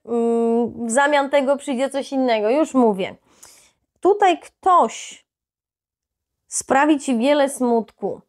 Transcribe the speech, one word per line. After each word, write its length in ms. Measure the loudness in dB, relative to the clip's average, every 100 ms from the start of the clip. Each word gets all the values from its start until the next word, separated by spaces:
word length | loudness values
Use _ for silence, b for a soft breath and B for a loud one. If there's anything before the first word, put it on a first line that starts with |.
| -6
mm, 840 | -2 0 0 0 0 -2 -6 -4
w 40 |
zamian 380 | 0 2 2 2
tego 280 | 0 0 -2
przyjdzie 320 | -4 -4 -4
coś 220 | -6 -6
innego, 380 | -2 0 0 0
już 240 | 0 0
mówię. 420 | 2 2 0 -6 -12 _ b b b b b _ _
Tutaj 380 | 0 2 2 0
ktoś 840 | -4 _ 2 2 2 -2 -16 -20 _ _ _ _ _ _ _ _ _ _ _ _ _
sprawi 520 | -10 -2 2 2 2
ci 180 | -2 -2
wiele 320 | 2 2 0
smutku 720 | -2 -2 0 -2 _ -10 -10